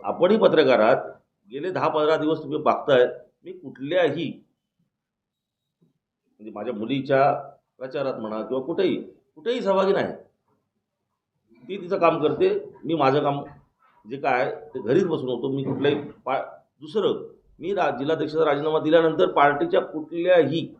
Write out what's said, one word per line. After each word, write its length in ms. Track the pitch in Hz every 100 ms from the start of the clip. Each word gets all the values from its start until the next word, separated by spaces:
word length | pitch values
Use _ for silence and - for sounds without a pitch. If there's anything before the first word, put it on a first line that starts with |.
आपणही 340 | 101 - 180 214
पत्रकारात 720 | 190 156 135 117 107 135 - - _ _ _
गेले 180 | 131 180
दहा 180 | 139 151
पंधरा 300 | 151 151 156
दिवस 260 | 151 156
तुम्ही 140 | 143 147
बघताय, 480 | 123 113 - 127 123 - - _
मी 80 | 165
कुठल्याही, 760 | 185 135 - 139 180 160 131 131 - _ _ _ _ _ _ _ _ _ _ _ _ _ _ _ _ _ _ _ _
म्हणजे 120 | 107
माझ्या 220 | 104 110
मुलीच्या 580 | 104 117 139 135 135 143 - - - _ -
प्रचारात 360 | 131 151 131
म्हणा 280 | 120 110 107
किंवा 220 | 107 131
कुठेही, 380 | 131 165 185 - - - _ -
कुठेही 260 | 226 254
सहभागी 320 | 196 190 196
नाही. 200 | 185 101 - - _ _ _ _ _ _ _ _ _ _ _ _ _
ती 180 | - 196
तिचं 180 | 180 190
काम 220 | 170 156
करते, 280 | 147 - 190 202 - - 147
मी 100 | 160
माझं 280 | 135 143
काम 200 | 139 143 - - _ _ _ _ 104
जे 80 | 135
काय 240 | 143 127
आहे 100 | - - -
ते 60 | 131
घरीच 260 | 107 165 180
बसून 220 | 151 127
होतो. 180 | 120 135
मी 160 | 135
कुठल्याही 380 | 135 131 147 - - - 127
पा-, 180 | 131 - - _ _
दुसरं, 420 | 147 214 170 90 - - _ -
मी 140 | 160
रा-, 160 | 196 151
जिल्हाध्यक्षाचा 540 | 120 139 156 151 156 156
राजीनामा 340 | 143 156 156
दिल्यानंतर 520 | 147 165 160 156 185
पार्टीच्या 500 | 156 143 143 170 185
कुठल्याही 840 | - 156 151 170 175 180 135 160 131 -